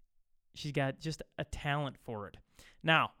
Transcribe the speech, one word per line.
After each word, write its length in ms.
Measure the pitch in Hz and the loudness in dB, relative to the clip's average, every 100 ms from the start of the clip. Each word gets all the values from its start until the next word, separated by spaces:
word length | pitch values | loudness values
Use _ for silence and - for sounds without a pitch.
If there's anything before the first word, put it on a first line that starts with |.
| - _ _ _ _ | -20 _ _ _ _
She's 180 | - 151 | -10 -2
got 280 | 143 135 139 | 0 0 -2
just 240 | 160 151 - - | -6 -8 -10 -8
a 60 | 156 | -6
talent 520 | - 147 147 139 - | -4 -2 0 -2 -6
for 300 | - 107 98 | -8 -8 -8
it. 100 | - - - - - | -14 -20 -20 -20 -4
Now, 300 | 160 160 113 - | 4 6 6 -2